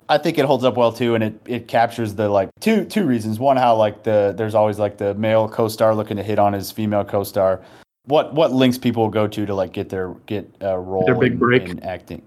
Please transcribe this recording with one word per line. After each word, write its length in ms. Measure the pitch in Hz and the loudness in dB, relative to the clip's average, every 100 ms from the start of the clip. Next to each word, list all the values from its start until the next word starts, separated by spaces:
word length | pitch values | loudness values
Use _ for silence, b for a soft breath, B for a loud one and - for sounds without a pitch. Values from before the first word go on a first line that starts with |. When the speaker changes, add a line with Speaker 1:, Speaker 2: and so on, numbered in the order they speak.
| - | -2
Speaker 1:
I 80 | 147 | 0
think 220 | 165 160 | 0 0
it 80 | 135 | 2
holds 180 | 131 | 2
up 140 | 127 113 | 2 2
well 120 | 117 | 0
too, 240 | 113 120 | 0 0
and 80 | 113 | 0
it, 160 | 110 110 | 0 -4
it 240 | - 120 110 | -8 -8 -2
captures 460 | 120 117 - 110 | 0 0 -2 -6
the, 160 | 98 104 | -2 0
like, 180 | 101 92 - | 0 0 -2
two, 260 | 220 220 - | 0 0 0
two 180 | 220 | -2
reasons. 340 | 165 120 107 110 | 0 0 -2 -2
One, 200 | 139 131 | 2 4
how, 180 | 123 113 | 4 4
like, 280 | 107 - | 2 0
the, 280 | 113 107 101 | 0 2 2
there's 200 | 98 110 | 0 0
always, 240 | 107 107 101 | 2 2 0
like, 180 | 104 - | -4 -2
the 160 | 101 | -4
male 340 | 101 110 110 110 | -2 0 2 0
co-star 480 | - 113 110 110 | 0 -2 2 2
looking 220 | 107 104 104 | 2 -2 -6
to 60 | |
hit 160 | 101 107 | -2 2
on 160 | 104 | 2
his 180 | 101 95 | 0 -6
female 320 | - 107 104 | -6 -2 -2
co-star. 580 | 98 104 95 101 95 95 B B B _ 123 | -2 -4 -4 0 0 0 B B B _ -2
What, 260 | 147 135 | 0 0
what 200 | 147 147 | 0 0
links 260 | 131 131 123 | 4 2 2
people 320 | 123 113 110 | -2 0 0
go 160 | 107 104 | 0 -2
to 160 | 107 | -2
to, 100 | 101 | -4
like, 200 | 95 92 | -4 -4
get 160 | 101 95 | -6 -6
their, 240 | 95 92 - | -6 -6 -10
get 260 | - 104 - - | -10 -10 -10 -8
a 180 | 98 92 | -4 -4
role 240 | 92 95 | -4 0
Speaker 2:
Their 120 | 95 117 | 2 2
big 160 | 123 | 2
Speaker 1:
in, 60 | 117 | 2
Speaker 2:
break. 300 | 120 127 90 | 2 2 0
Speaker 1:
in 140 | 87 | -10
acting. 400 | 92 90 - 85 | -10 -12 -12 -16